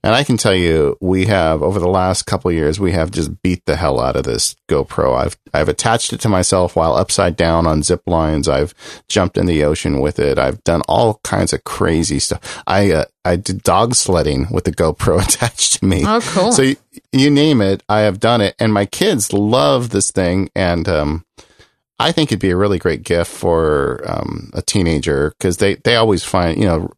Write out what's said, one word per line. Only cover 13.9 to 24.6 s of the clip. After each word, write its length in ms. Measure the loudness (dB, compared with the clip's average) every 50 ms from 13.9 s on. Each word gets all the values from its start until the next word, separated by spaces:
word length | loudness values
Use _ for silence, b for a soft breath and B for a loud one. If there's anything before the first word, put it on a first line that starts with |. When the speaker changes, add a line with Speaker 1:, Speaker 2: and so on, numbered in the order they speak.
| 0
Speaker 1:
sledding 540 | -2 0 2 0 2 2 0 0 -2 -2 -2
with 140 | -4 -2 -2
the 80 | -4
GoPro 500 | -2 0 0 0 0 0 0 2 2 2
<laughs> 60 | 2
attached 520 | 0 0 -2 -2 -4 -2 -2 -2 -2 -2 0
to 60 | 0
me. 180 | 0 0 2 0
Speaker 2:
Oh, 160 | 0 0 -2
cool. 320 | -2 -2 0 0 0 2 2
Speaker 1:
So 100 | 2 2
y-, 140 | 2 0 -4 _ _ -20 -20 _ _
you 180 | 2 2 4 4
name 320 | 4 4 4 4 4 2
it, 220 | 2 2 0 -2 _ -2
I 120 | 0 2
have 200 | 2 2 0 0
done 180 | 0 2 2 2
it. 160 | 2 0 0
And 160 | 0 0 2 2
my 120 | 0 0
kids 480 | -2 -2 -2 0 0 0 0 -2 -2 0
love 560 | 0 2 2 2 2 2 2 2 0 -2 -2
this 220 | -2 -2 -2 0
thing. 380 | -2 -2 0 0 0 -2 -2 -4 _
And, 320 | -2 -2 0 0 -2 -2
um, 380 | -2 -2 0 0 -2 -4 -6 -8 _ _ b b b b b b b b b b _ _ -4
I 140 | -2 -2 0
think 180 | 0 0 0
it'd 80 | -2 0
be 120 | 0 0
a 40 | 2
really 240 | 2 2 0 0 0
great 240 | 0 -2 -2 -2 -2
gift 260 | -2 -2 -2 -2 -4
for, 720 | -6 -4 -2 0 2 2 2 2 2 0 0 -2 -4 -6 -6
um, 440 | -6 -6 -6 -6 -6 -8 -10 -12 -10 -10
a 80 | -8